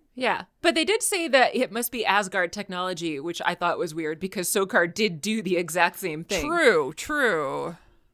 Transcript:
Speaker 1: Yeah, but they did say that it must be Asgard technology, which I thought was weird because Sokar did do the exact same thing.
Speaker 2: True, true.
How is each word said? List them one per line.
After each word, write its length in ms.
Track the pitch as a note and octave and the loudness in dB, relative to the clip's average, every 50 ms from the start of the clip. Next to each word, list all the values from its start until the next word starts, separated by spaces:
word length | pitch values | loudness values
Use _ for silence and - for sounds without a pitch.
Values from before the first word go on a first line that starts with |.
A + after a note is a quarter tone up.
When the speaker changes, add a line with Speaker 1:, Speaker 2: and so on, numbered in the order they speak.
| _ _ - | _ _ -10
Speaker 1:
Yeah, 300 | - B3+ A#3 F#3 - F3+ _ _ _ | -4 0 0 0 -2 -4 _ _ _
but 140 | - E4+ E4 | 0 2 2
they 100 | E4+ D#4+ | 2 2
did 180 | - G#4 A4 - | 2 2 0 0
say 260 | - - F#4 E4 D#4+ | 0 -2 -2 -2 2
that 260 | A#3+ C4 A#3+ F3 - | 4 4 4 4 4
it 160 | A#3 B3+ - F#3+ | 0 -2 -2 -2
must 200 | A3+ A#3+ - - | -4 -4 -4 -4
be 120 | B3 G#3+ | -2 0
Asgard 480 | - F#3+ G3+ G#3 F#3+ F#3 G3 F3+ E3+ - | 2 2 2 2 0 0 0 -2 -2 -2
technology, 680 | G3+ G3+ - F#3 F3+ F3+ F#3 F#3 D#3+ E3+ E3+ D#3 C#3 | -6 -8 -6 -6 -4 -4 -4 -4 -4 -4 -4 -4 -4
which 200 | C#3 E3+ E3+ - - | -6 -6 -6 -4 -2
I 100 | - F3 | -2 -2
thought 240 | F3 F3+ F3 D3+ - | 0 0 0 0 0
was 160 | D#3+ E3+ D3+ | -2 -4 -4
weird 240 | D#3+ E3 D3+ D#3+ D#3 | -4 -4 -4 -4 -4
because 280 | F3+ F#3+ - G#3+ F3+ - | -6 -8 -6 -4 -4 -2
Sokar 440 | - G#3+ G3 F#3 - G#3 F3 F3 F3 | 0 0 0 2 4 2 2 2 2
did 280 | - A3+ G3 F3 D#3 | 0 0 0 -2 -2
do 200 | C3+ G#3 A3 A3+ G3+ | -4 -4 -4 -2 -2
the 140 | G3 F#3 | 0 0
exact 420 | E3+ F#3 E3 D3+ F3+ E3+ F3 E3+ - | 0 0 0 2 2 2 2 2 -2
same 260 | - F3+ D#3 D3+ E3+ | -8 -6 -6 -6 -6
thing. 200 | - G#3 F3+ D#3 | -4 -2 -2 -2
Speaker 2:
True, 460 | D4 E4 F4 E4 C4 G#3 D#3+ D3 C3 - | 0 2 4 6 6 6 6 2 -2 -4
true. 840 | - - - D4+ D4 C#4 A#3 G3 D#3+ D3+ C3+ C#3 D3 C#3 D3+ E3+ - _ _ _ _ _ _ | -8 -8 -6 -2 0 2 2 2 0 -2 -2 -4 -4 -6 -8 -10 -12 _ _ _ _ _ _